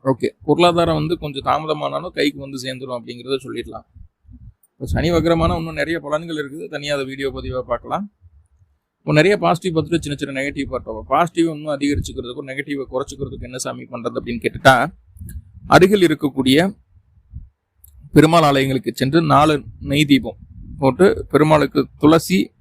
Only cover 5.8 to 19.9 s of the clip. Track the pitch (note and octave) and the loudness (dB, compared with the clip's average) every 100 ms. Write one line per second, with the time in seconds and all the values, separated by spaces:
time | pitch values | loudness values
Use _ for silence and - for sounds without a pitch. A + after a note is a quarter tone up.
5.8 | D3 E3 D3 D3+ E3 D3+ C#3 D3+ E3+ D3+ | -4 -4 -4 -6 -4 -8 -8 -10 -10 -10
6.8 | D3 C#3+ C3+ C3+ C3+ C3 B2+ B2+ A#2+ A#2+ | -4 -4 -4 -6 -6 -6 -8 -8 -6 -6
7.8 | A#2+ D#3 G#3 _ - _ _ _ _ _ | -4 -6 -8 _ -20 _ _ _ _ _
8.8 | _ _ - D3+ E3+ G#3 E3+ F3 F#3+ D#3+ | _ _ 2 4 4 2 2 0 0 -2
9.8 | D#3 E3+ D3 C#3+ C#3+ C3+ C#3+ C#3+ C3+ B2+ | -2 -4 -4 -8 -6 -6 -6 -6 -6 -6
10.8 | G#2+ A2 E2+ C#3 E3+ - E3 D3+ D3+ C#3 | -8 -12 -2 0 0 0 0 -2 -8 -4
11.8 | C#3+ C#3 - B2 A#2+ B2+ C#3 C3+ C#3+ C#3 | -2 -2 -4 -8 -10 -12 -10 -10 -8 -8
12.8 | B2+ B2+ C#3 C3+ C#3 C3 A#2+ B2+ C3 B2 | -6 -6 -6 -8 -10 -10 -12 -8 -8 -8
13.8 | B2 A#2+ A#2 A#2+ A#2+ A#2+ A#2+ - C3+ B2+ | -12 -8 -6 -6 -6 -6 -6 2 4 4
14.8 | D3 - _ - - - - - - D3 | 2 -6 _ -20 -16 -16 -16 -20 2 4
15.8 | F#3 G#3 E3+ D3+ D3 C3 C3 C3+ F#3+ - | 6 6 4 2 -2 0 2 4 2 -4
16.8 | _ _ _ _ _ - - _ _ _ | _ _ _ _ _ -20 -20 _ _ _
17.8 | - - C#3+ D#3 D#3 E3+ D3+ C#3 C3+ C3+ | -20 -20 2 6 6 6 6 4 2 0
18.8 | - - C3 E3 E3 C#3 D3+ D3 - - | -4 -2 2 2 4 4 4 2 -4 -12
19.8 | B2+ | -2